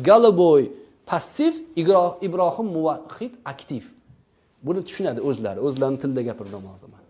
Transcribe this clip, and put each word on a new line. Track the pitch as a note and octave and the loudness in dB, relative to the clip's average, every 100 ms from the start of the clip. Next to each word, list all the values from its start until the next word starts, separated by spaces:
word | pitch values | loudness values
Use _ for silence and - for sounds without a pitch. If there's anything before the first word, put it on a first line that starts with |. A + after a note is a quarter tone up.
galoboy | C#3 A3+ A#3 F3 E3+ D3 A#2+ - - _ - | 6 8 8 6 6 6 2 -6 -20 _ -6
passiv, | E3+ - - D#4+ E4 - - | -6 -6 -2 -2 -2 -8 -2
Igro-, | E3 F#3+ F3 - F#3+ | 2 4 2 -2 -4
Ibrohim | F3+ F3 F3 A3 D#3+ | 0 0 -2 -4 -2
Muvahhid | D#3+ D3 - - A#3+ - | -2 -4 -10 -14 -14 -12
aktiv. | C#3+ C3 - B2+ - _ _ _ _ _ _ _ | -16 -14 -12 -12 -12 _ _ _ _ _ _ _
Buni | C#3 F#3 | -8 -6
tushunadi | - - F3 A#2 | -8 -6 -6 -4
o'zlari, | C#3 A2+ G#2+ G2 | -4 -4 -6 -4
o'zlarini | C#3 C3 C3+ C3+ | -4 -2 -2 -2
tilida | D3 B2+ | -4 -4
gapirdim | A#2 G#2+ G2+ G2+ F#2+ | -6 -8 -14 -16 -16
hozir | F#2+ - | -20 -20
men. | - | -20